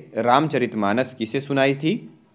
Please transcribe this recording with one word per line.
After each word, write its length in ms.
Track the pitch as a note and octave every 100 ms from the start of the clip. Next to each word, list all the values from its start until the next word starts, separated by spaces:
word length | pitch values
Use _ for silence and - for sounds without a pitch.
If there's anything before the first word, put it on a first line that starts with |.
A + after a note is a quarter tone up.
| - A2
रामचरितमानस 1000 | A#2 C3 D3+ C#3 B2 A2 G2+ A2 C3 -
किसे 240 | A2+ C#3
सुनाई 340 | C#3 C#3 C3+ C#3
थी, 440 | D#3 A#3 - - _